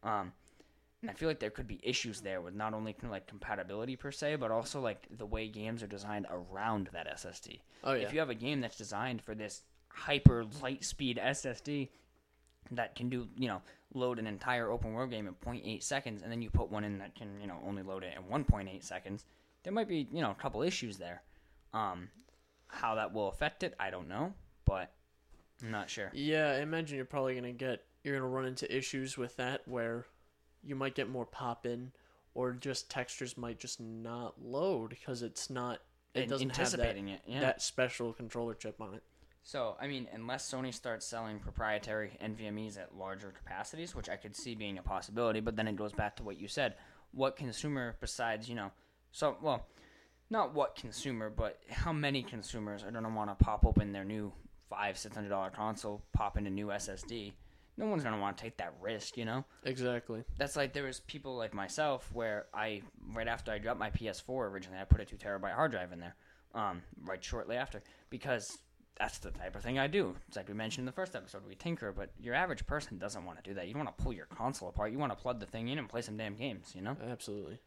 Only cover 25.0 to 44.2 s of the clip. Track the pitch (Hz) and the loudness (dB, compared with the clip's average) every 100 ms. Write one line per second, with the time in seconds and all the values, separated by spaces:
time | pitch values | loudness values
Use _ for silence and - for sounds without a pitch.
25 | _ _ _ - - _ 117 107 90 - | _ _ _ -20 -20 _ -4 -4 -4 -4
26 | 98 135 143 156 151 135 147 165 160 139 | -4 0 2 6 6 4 2 0 0 -2
27 | 127 147 131 127 123 123 131 120 - _ | -2 2 2 2 -2 -2 0 0 -4 _
28 | - 139 131 131 131 127 - 131 127 135 | 0 2 2 2 0 0 0 0 2 0
29 | 131 135 123 - 127 139 - 123 117 117 | -2 -2 -4 0 0 0 -2 0 2 0
30 | 117 - - _ _ _ - 139 135 131 | -4 -16 -20 _ _ _ -6 0 0 2
31 | 117 131 117 - 127 120 123 120 127 - | 0 0 -4 -2 -2 0 -2 -2 -6 -12
32 | - - _ - 127 123 139 127 - - | -20 -20 _ 0 0 0 -2 -2 -2 -2
33 | 123 - 127 - 120 113 120 - 113 113 | -2 -2 -6 -4 -6 -6 -6 -6 -6 -6
34 | 113 120 117 - 117 131 185 160 113 123 | -6 -4 -4 -6 -2 2 4 2 0 -6
35 | - 127 117 - - 127 123 117 - _ | -6 -2 -2 -4 -4 -2 -2 -2 -6 _
36 | _ - 120 135 127 123 131 123 117 101 | _ -2 2 2 2 4 4 6 4 2
37 | 98 95 - 123 131 - - - 127 - | -2 -4 -4 2 4 4 0 4 2 4
38 | 120 113 117 120 117 110 113 - 107 101 | -2 -2 -6 -2 -2 -2 -6 -6 -8 -10
39 | - _ - - - 143 117 - 139 139 | -14 _ -20 -20 -6 0 0 0 -2 -2
40 | 120 113 113 135 - 131 131 117 127 110 | -4 -6 -4 -4 -2 -2 -2 -2 -2 -2
41 | - 117 113 107 107 - 110 107 107 107 | -2 -4 -2 -4 -4 0 2 2 2 0
42 | 107 - 107 110 107 104 110 101 87 95 | 0 -4 -4 -4 -4 -4 -4 -6 -10 -8
43 | 95 98 101 95 - 92 110 156 165 - | -6 -6 -8 -12 -8 -6 -6 -6 -8 -6
44 | 92 98 | -4 -6